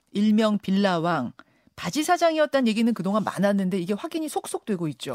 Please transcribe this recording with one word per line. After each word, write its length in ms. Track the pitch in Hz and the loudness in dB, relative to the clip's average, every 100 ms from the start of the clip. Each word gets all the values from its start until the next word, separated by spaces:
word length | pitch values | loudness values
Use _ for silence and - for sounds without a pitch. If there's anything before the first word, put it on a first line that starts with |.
| _ | _
일명 440 | 196 214 214 214 208 | 0 4 4 2 0
빌라왕. 720 | - 190 202 170 165 160 120 - _ _ _ - | 0 2 2 2 0 -2 -4 -10 _ _ _ -12
바지 260 | - - | -6 -4
사장이었다는 640 | - 359 330 311 302 269 233 | 0 2 4 2 2 2 2
얘기는 260 | 208 233 | 2 0
그동안 280 | 214 185 214 | 0 -2 -2
많았는데 540 | - - 202 202 185 190 | -2 0 0 2 0 -2
이게 140 | 175 | -2
확인이 360 | 202 330 330 311 | -4 -4 -6 -6
속속 360 | 392 - 370 | -6 -8 -10
되고 240 | - 190 160 | -6 -4 -4
있죠. 240 | 135 147 | -6 -10